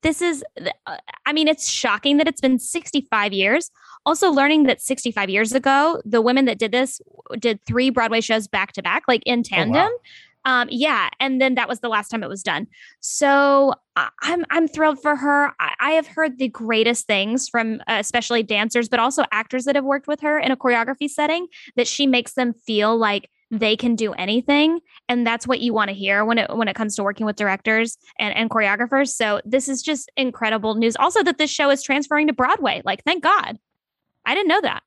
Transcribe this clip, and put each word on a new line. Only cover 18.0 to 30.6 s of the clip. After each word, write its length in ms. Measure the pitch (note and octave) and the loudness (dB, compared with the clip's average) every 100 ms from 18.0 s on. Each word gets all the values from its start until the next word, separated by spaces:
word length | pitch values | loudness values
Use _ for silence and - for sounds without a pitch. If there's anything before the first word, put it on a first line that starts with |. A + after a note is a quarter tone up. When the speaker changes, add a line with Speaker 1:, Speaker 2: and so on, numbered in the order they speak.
| G#3+ A#3+ A3+ A#3 | 0 -2 0 -2
Speaker 1:
dancers, 440 | G#3+ G#3 A3 A#3+ A3+ | 0 -2 0 0 0
but 100 | B3 | 2
also 240 | A#3 C#4 C#4 | 2 0 0
actors 340 | G#3+ A3 B3+ B3+ | -2 -2 -4 0
that 100 | C#4 | 0
have 100 | C4+ | 0
worked 220 | C#4 C#4 | -2 -2
with 140 | D4 | -4
her 160 | D4+ D4+ | 0 0
in 140 | C4 | 0
a 40 | C4 | 0
choreography 520 | B3+ A#3+ A#3 C4+ D4 | 0 0 0 -4 -6
setting, 380 | - D4 E4 F4+ - - - | -2 0 -2 -4 -14 -8 -2
that 100 | A#3 | -2
she 180 | - C#4 | 0 2
makes 280 | B3 A#3+ | 2 -2
them 200 | - B3 | -2 -2
feel 420 | A3+ - G#3+ G#3 A3+ | -4 -4 0 2 2
like 340 | G#3+ G3+ - _ _ | 2 -2 -6 _ _
they 260 | A3 G#3+ A3 | -2 0 0
can 200 | B3 A3+ | 0 0
do 180 | G#3+ | -2
anything. 680 | - F#3 A3+ B3+ C#4+ D#4 E4+ _ - - | -4 -2 -2 2 2 4 0 _ -20 -4
And 160 | B3 A#3 | -2 0
that's 220 | A#3 A#3+ | -2 -2
what 140 | B3+ | -2
you 120 | A#3+ | 0
wanna 200 | A3+ G3+ | 0 -2
hear 300 | G3 G3 G3+ G#3+ | -2 0 0 2
when 120 | A3+ | 0
it, 180 | - A3+ | 0 -2
when 120 | A3 | -2
it 80 | F#3+ | -2
comes 200 | A3 G3+ | -4 -2
to 60 | |
working 220 | G3+ G3+ G#3+ | -4 -2 -4
with 120 | G#3 | -2
directors 600 | G#3 G3 - A3 A3+ - _ - | -2 0 0 0 0 -6 _ -6
and, 120 | G#3 - | -4 -2
and 140 | A3+ | 0
choreographers. 580 | A3+ G3+ G3+ A#3 C4+ C#4 - | 2 2 0 0 0 0 0
So 260 | A3 G#3 - | -2 -2 0
this 220 | C4 C4+ | -2 -2
is 140 | C4 | -6
just 300 | - D4 - - | -4 -4 -6 -4
incredible 600 | C4 A#3+ A3 A3 | -4 -2 -2 -2